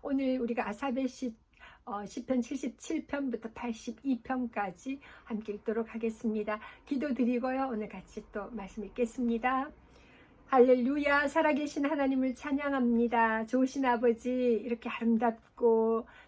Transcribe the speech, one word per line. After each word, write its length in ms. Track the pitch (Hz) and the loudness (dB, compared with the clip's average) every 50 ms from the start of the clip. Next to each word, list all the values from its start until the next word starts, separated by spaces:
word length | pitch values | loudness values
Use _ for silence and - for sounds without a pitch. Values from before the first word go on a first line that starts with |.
오늘 400 | - 294 277 269 277 262 262 254 | -6 -2 -2 0 2 0 0 0
우리가 280 | 240 226 233 240 214 - | -2 -2 -2 -2 -2 -4
아사베 380 | 208 - - 277 240 262 269 | -4 -4 -4 -2 -2 -2 -2
시, 260 | 254 - - 262 247 226 - _ _ _ _ - - - - _ | -4 -4 -6 -8 -8 -8 -10 _ _ _ _ -20 -20 -20 -20 _
어, 220 | - 202 202 208 | -10 -8 -8 -8
시편 340 | 190 - - 240 - 262 254 233 | -8 -10 -8 -4 -2 0 0 -2
칠십칠 640 | - 294 262 - 254 - - - - 330 311 - | -2 -6 -8 -6 -8 -8 -10 -8 -6 -6 -6 -6
편부터 440 | - - 285 285 262 233 226 - 226 220 | -6 -6 -4 -4 -4 -6 -6 -8 -12 -12
팔십이 680 | - 240 240 226 226 - - 226 - - 277 262 233 - | -8 -8 -8 -8 -8 -10 -12 -12 -6 -4 -2 -2 -2 -2
편까지 760 | - 262 254 254 233 - 226 202 190 180 - - 269 269 277 - - - - - | -4 -4 -4 -4 -4 -4 -4 -6 -6 -8 -10 -10 -10 -10 -10 -12 -18 -20 -20 -10
함께 280 | - 233 208 220 - 202 | -8 -8 -6 -6 -8 -10
읽도록 380 | 208 - - 214 226 226 220 - | -6 -6 -4 -4 -4 -4 -4 -6
하겠습니다. 640 | 233 226 226 220 - - 226 214 220 208 214 214 214 - - - - - | -6 -4 -4 -4 -4 -4 -2 -2 -2 -2 -4 -6 -8 -10 -14 -20 -20 -10
기도드리고요. 840 | - 285 262 262 294 254 233 254 226 254 240 240 254 254 262 269 269 240 | -6 -4 -2 -2 -2 0 0 0 0 0 0 -2 -2 -2 -2 -2 -4 -4
오늘 160 | 214 214 - | -6 -8 -8
같이 340 | - 190 180 - - 220 214 - | -10 -14 -16 -14 -14 -16 -14 -12
또 180 | - 220 202 - 247 | -10 -10 -10 -8 -10
말씀 320 | 214 196 185 - 226 202 | -12 -12 -10 -10 -10 -10
읽겠습니다. 840 | 196 - - 247 233 - - 247 233 233 226 233 254 262 262 269 302 - - - - - - - - - - - - - - - | -8 -4 -2 -2 -2 -2 -2 -2 0 0 0 0 0 0 0 -2 -4 -8 -16 -20 -20 -20 -20 -20 -20 -20 -20 -20 -20 -20 -20 -4
할렐루야! 800 | - - 262 240 262 254 254 240 247 285 302 285 285 285 285 294 | 4 8 8 8 10 8 6 4 2 0 0 2 2 4 4 2
살아계신 600 | 277 285 320 311 302 302 269 302 294 - 311 285 | 2 2 4 4 4 4 2 0 -2 -2 -2 0
하나님을 500 | 285 311 285 277 269 269 262 262 262 240 | 0 2 2 2 2 2 2 0 0 -2
찬양합니다. 1120 | - - 294 285 277 285 285 277 269 247 240 240 233 240 233 233 233 226 226 220 220 226 | -4 -4 -4 -2 -2 0 0 0 2 2 4 4 4 4 4 4 4 4 4 2 0 -2
좋으신 380 | 220 - 254 262 262 - 277 269 | 0 2 2 2 2 0 0 0
아버지, 460 | 254 240 233 247 240 233 226 - 247 | 2 2 4 4 2 2 2 0 -2
이렇게 580 | 254 254 247 247 233 208 - 254 233 233 - 240 | 0 2 2 2 2 2 0 -2 -6 -6 -6 -8
아름답고 1160 | 226 - 240 226 233 220 240 233 226 226 - - _ - - 233 226 226 226 226 226 226 226 - - - - | -6 -2 2 2 2 4 2 0 0 -2 -8 -20 _ 0 2 4 4 4 4 2 0 0 -2 -6 -14 -20 -20